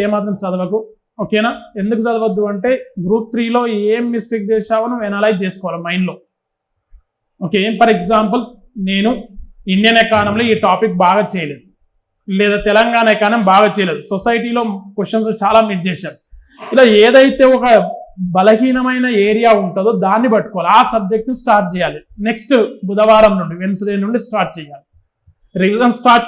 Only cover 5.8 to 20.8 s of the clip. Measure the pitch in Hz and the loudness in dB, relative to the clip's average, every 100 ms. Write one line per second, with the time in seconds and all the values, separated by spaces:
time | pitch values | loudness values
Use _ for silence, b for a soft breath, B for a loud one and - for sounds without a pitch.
5.8 | 170 180 180 - _ _ _ _ _ _ | -6 -4 -4 -6 _ _ _ _ _ _
6.8 | _ - _ _ _ - 175 196 208 214 | _ -20 _ _ _ -12 -4 -2 -2 2
7.8 | 226 190 175 220 214 240 - - _ 214 | 2 2 0 0 0 -2 -6 -16 _ -8
8.8 | 190 196 220 254 - - - - - 190 | -4 -2 -2 -4 -10 -18 -20 -16 -4 0
9.8 | 226 226 226 214 208 214 233 214 196 185 | 2 2 2 0 0 -2 0 0 0 0
10.8 | 220 180 180 196 202 185 151 135 _ _ | -2 0 2 2 -2 -6 -8 -12 _ _
11.8 | _ _ _ _ - 190 208 202 208 208 | _ _ _ _ -6 0 0 0 2 2
12.8 | 233 233 226 208 208 233 190 190 208 208 | 2 2 2 2 0 0 4 4 4 0
13.8 | 185 147 - 190 240 233 240 240 226 196 | -4 -4 -6 -4 -2 -2 -2 -4 -4 -8
14.8 | - - 190 220 220 220 202 220 214 185 | -12 -8 -4 -2 -2 -2 2 2 2 -2
15.8 | 185 - 156 - _ b b b - 247 | -4 -6 -10 -16 _ b b b -2 4
16.8 | 247 208 226 262 269 262 262 254 247 214 | 6 6 6 6 4 4 4 4 4 4
17.8 | 180 - - 185 180 185 202 220 262 254 | 4 -8 -16 -10 -4 2 4 4 2 0
18.8 | 254 254 247 214 202 214 233 208 190 190 | -2 -2 0 2 2 2 4 2 0 -2
19.8 | 208 196 190 214 247 214 - 180 175 214 | -2 0 0 0 2 0 -2 -6 2 4